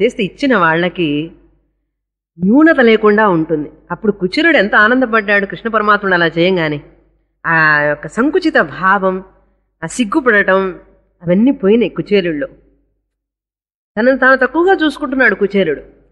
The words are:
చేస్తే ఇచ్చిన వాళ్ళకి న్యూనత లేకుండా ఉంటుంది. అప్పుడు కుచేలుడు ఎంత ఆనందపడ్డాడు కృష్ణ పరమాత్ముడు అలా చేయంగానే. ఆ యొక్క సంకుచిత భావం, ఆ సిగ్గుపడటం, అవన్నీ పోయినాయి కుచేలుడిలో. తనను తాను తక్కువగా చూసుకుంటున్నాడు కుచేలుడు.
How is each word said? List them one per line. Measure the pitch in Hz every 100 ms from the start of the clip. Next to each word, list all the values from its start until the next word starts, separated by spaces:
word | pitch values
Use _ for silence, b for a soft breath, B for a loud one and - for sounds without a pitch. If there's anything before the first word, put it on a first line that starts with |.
చేస్తే | 226 -
ఇచ్చిన | 185 - 277 220
వాళ్ళకి | 165 160 175 180 160 147 165 - _ _ _ _ _ _ _ _ _ 165
న్యూనత | 185 262 320 277
లేకుండా | 233 220 208 208 214
ఉంటుంది. | 170 160 156 143 - _
అప్పుడు | 175 214
కుచేలుడు | - 180 294 330 285
ఎంత | 202
ఆనందపడ్డాడు | 240 214 254 247 220 208 202 196
కృష్ణ | 170 226
పరమాత్ముడు | 220 208 208 196
అలా | 175 165
చేయంగానే. | 165 175 185 156 147 - _ _ _ _ _ 156
ఆ | 165 156 151
యొక్క | 147 147 156
సంకుచిత | - 277 370 320 262
భావం, | 165 131 185 196 190 185 190 _ _ _ _ _
ఆ | 165
సిగ్గుపడటం, | - 214 320 254 208 190 190 190 160 - _ _ _
అవన్నీ | 170 185 254
పోయినాయి | 277 196 226 190
కుచేలుడిలో. | - 156 202 175 151 135 - _ _ _ _ _ _ _ _ _ _ _ _ _ 208
తనను | 247 269
తాను | 262 262
తక్కువగా | 254 - 349 381
చూసుకుంటున్నాడు | 311 - 294 262 240
కుచేలుడు. | 190 196 196 170 139 - _ _